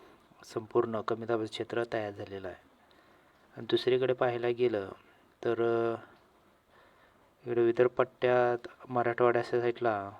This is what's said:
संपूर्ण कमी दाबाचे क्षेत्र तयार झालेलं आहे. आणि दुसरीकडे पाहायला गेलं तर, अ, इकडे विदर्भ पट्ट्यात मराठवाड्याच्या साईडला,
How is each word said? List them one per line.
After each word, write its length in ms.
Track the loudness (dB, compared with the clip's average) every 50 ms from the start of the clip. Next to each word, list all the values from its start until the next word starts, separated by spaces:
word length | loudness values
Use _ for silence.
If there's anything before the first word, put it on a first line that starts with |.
| -20 -20 -20 -20 _ _ -20 -20 -20 -10 -8
संपूर्ण 480 | -8 -8 0 2 2 2 2 -2 -4
कमी 240 | -4 -4 -4 -4 -2
दाबाचे 240 | -2 -2 -2 -2 -4
क्षेत्र 340 | -6 -8 -8 -6 -4 -4 -4 -2 -4
तयार 180 | -4 -4 -6
झालेलं 360 | -8 -10 -12 -12 -10 -10 -10 -12
आहे. 200 | -12 -14 -18 _ _ _ _ _ _ _ _ _ _ _ _ _ _ _ _ _ -16 -14
आणि 80 | -4 0
दुसरीकडे 440 | 0 0 2 2 2 2 2 0 0
पाहायला 360 | 2 0 0 0 0 -2 -2
गेलं 420 | 0 2 2 2 2 0 -4 -6 -10 -14 -20 -20 -20 _ _ _ _ _ -2
तर, 160 | -2 0 2
अ, 340 | 2 2 2 2 0 0 -2 -4 -8 -14 -20 -20 _ _ _ _ _ _ _ _ _ _ _ -20 -20 -20 _ _ _ _ _ _ _ _ _ _ -10 -2
इकडे 120 | 2 4
विदर्भ 280 | 4 4 4 4 4 2
पट्ट्यात 800 | 4 2 -2 -2 -2 _ 0 2 4 4 4 2 0 -2 -6 -12 -18 -18 -14 -4
मराठवाड्याच्या 720 | -2 0 0 0 2 4 4 4 4 2 0 0 -2 0
साईडला, 500 | 0 0 -2 0 0 0 0 0 -4 -6 -10